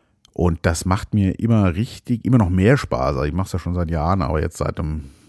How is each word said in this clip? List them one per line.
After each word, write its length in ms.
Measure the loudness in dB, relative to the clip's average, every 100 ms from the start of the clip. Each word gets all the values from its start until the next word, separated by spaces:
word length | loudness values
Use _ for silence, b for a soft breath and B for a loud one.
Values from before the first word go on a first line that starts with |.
| B B _
Und 280 | -2 0 0
das 220 | -2 -2 -2
macht 280 | -2 -2
mir 240 | 0 0 0
immer 360 | 2 4 2 0
richtig, 500 | -4 -6 -6 -4 2
immer 120 | 4
noch 120 | 4
mehr 280 | 4 4 4
Spaß. 380 | 0 -2 0 0
Also 80 |
ich 100 | -2
mach's 180 | -4 -4
ja 80 | -6
schon 160 | -4 -4
seit 160 | -2
Jahren, 300 | 0 0 0
aber 200 | 0 -2
jetzt 160 | -2 -4
seit 220 | -6 -4
einem, 300 | -4 -6 -8 B